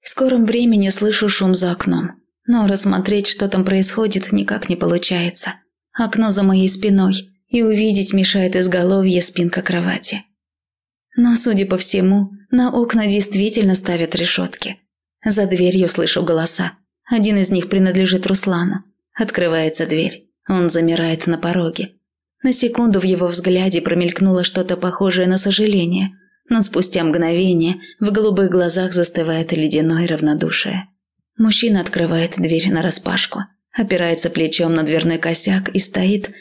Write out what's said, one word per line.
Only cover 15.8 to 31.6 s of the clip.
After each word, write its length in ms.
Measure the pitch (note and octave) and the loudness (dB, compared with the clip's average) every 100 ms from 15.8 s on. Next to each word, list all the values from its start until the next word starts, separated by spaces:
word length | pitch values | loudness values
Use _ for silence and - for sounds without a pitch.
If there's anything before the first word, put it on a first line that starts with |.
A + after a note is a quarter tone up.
| F3 | 0
слышу 340 | - E3+ - | 0 -2 -2
голоса. 500 | F3 D#3+ E3 - F3 - _ _ | 0 0 0 -2 -6 -8 _ _
Один 320 | - A#3 G#3 G#3 | -2 0 2 2
из 140 | F#3 | 2
них 180 | F#3+ E3+ | 0 0
принадлежит 580 | G3 F#3+ F3+ F#3+ F#3 F#3 | 2 2 2 2 0 0
Руслану. 580 | F#3+ - F3 F3 G3 - _ _ | 0 0 0 -2 -4 -10 _ _
Открывается 720 | - A3 - F3 D#3+ D#3+ D#3 D#3+ | -6 -4 0 0 0 0 -2 -2
дверь. 440 | D#3 F3 - _ _ - | -2 -2 -6 _ _ -4
Он 220 | F#3+ F3 | 0 2
замирает 560 | E3 E3 E3 E3 D#3+ F3 | 2 0 2 0 -2 -2
на 100 | E3 | -2
пороге. 560 | E3+ F3 E3+ E3 G3 _ _ _ _ _ | -2 -2 -2 -4 -10 _ _ _ _ _
На 100 | C4 | -2
секунду 480 | B3 A#3+ A#3 A#3 G3 | 0 0 0 2 2
в 40 | |
его 220 | F#3+ F3+ F3 | 2 0 0
взгляде 560 | F3 F3+ F3+ F#3+ E3+ | -2 0 2 2 0
промелькнуло 640 | E3+ E3+ F3 F3 F#3+ F#3 | 0 0 0 0 2 2
что-то 340 | F3 F#3+ F#3 F3+ | 0 -2 -4 -2
похожее 500 | F3+ F3 G3 F#3 F#3 | -4 -2 0 2 0
на 80 | F#3 | 0
сожаление – 800 | G3 G3 G#3+ G3 E3+ F3+ F#3+ - _ _ _ | 0 0 2 2 0 0 -2 -6 _ _ _
но 120 | A#3 | 0
спустя 440 | G3 - F3+ F#3 | 0 -2 -2 0
мгновение 760 | E3 D#3+ E3 E3+ F#3+ F3 E3 F3+ - - | 0 0 0 0 2 2 0 -2 -10 -4
в 100 | G#3 | -2
голубых 400 | G#3 G#3+ F#3+ F#3+ | 2 2 2 2
глазах 420 | F3+ F3 F3 F#3 | 2 2 0 -2
застывает 600 | F3+ E3+ - D#3+ D#3+ D#3+ | 0 -2 -2 -2 -2 -2
ледяное 540 | E3 D#3 D3+ D#3+ E3 E3+ | 0 0 2 2 2 0
равнодушие. 800 | D#3 D3+ D3+ D#3+ - - F#3+ F#3+ _ _ _ _ - | 0 0 0 -2 -2 -4 -6 -8 _ _ _ _ 0
Мужчина 420 | A3 G#3 | 2 4